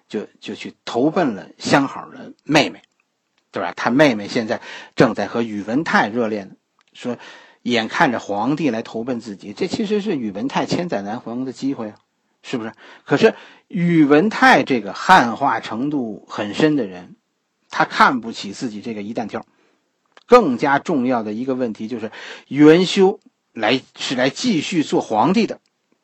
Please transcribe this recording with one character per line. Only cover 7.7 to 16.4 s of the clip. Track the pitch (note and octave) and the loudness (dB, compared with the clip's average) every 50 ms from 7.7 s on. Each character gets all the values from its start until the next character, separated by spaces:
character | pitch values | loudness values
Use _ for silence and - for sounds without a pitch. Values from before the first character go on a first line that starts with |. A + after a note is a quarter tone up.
| B2 A2+ A2 | -2 -2 -2
看 | A2 - - E3+ D3 | -2 0 2 2 2
着 | A#2 G#2+ | 2 0
皇 | - - G2+ G2+ G#2+ B2+ D3+ | -4 -4 -4 -2 -2 -2 -2
帝 | D3+ E3+ C#3+ | 0 0 -2
来 | A2+ A2+ A#2 | -2 -2 -6
投 | - - A2+ A2+ | -8 -8 -8 -6
奔 | B2+ C3 A#2 | -6 -6 -6
自 | G#2+ A2+ G2+ | -8 -10 -12
己， | F2+ - G2+ G#2 | -14 -14 -12 -8
这 | - G3 F3+ | -6 -6 -4
其 | - - A3+ | -4 -4 -2
实 | F#3+ G#3+ G#3+ | -2 -2 -2
是 | F#3+ A3 F#3 | -2 -2 -4
宇 | C#3 A#2+ G#2+ F#2 | -4 -4 -6 -6
文 | G2+ A#2 C#3 | -6 -6 -4
泰 | - F#3+ C#3 | -4 -4 -4
千 | - - C3+ F3 F3 | -2 -4 -4 -4 -4
载 | E3 G#2 G2+ | -6 -6 -6
难 | G2+ G#2+ B2 | -6 -10 -10
逢 | - A#2 A2+ B2 C3 | -10 -10 -8 -8 -8
的 | C3 A#2+ | -8 -8
机 | - - C3+ C#3 | -6 -6 -6 -6
会 | B2+ A2+ G#2+ | -6 -8 -12
啊， | G#2 _ _ _ _ _ _ _ _ _ - | -12 _ _ _ _ _ _ _ _ _ -12
是 | - - B2 | -8 -8 -8
不 | A2 | -8
是？ | A2+ G#2 _ - - - - _ | -8 -12 _ -20 -20 -20 -18 _
可 | - D3 | 0 2
是 | C#3 A3 A3 - - - - - _ _ - | 4 4 4 2 0 -10 -20 -20 _ _ -10
宇 | - F#3+ E3+ F3 E3+ E3 D3+ | -4 -2 0 2 4 4 6
文 | C3+ D3 D3 F3 A3 | 6 6 4 4 2
泰 | G#3+ - - C4 A#3+ D#3+ B2 | 0 2 4 6 6 4 4
这 | - C#3 A#2+ | 2 -2 -2
个 | G2+ G2 F2+ | -4 -6 -10
汉 | - - - F#3 F3+ C3 A#2+ A2+ | -4 2 6 6 6 6 4 0
化 | G2 C3+ C#3 A2+ A2+ | -2 -2 -2 -2 -2
程 | G#2+ - A2 A2+ C3 D3 | -4 -8 -8 -6 -6 -4
度 | D3 C#3+ B2 A2+ G2+ - - - | -4 -4 -4 -6 -8 -12 -16 -12
很 | - - | -10 -8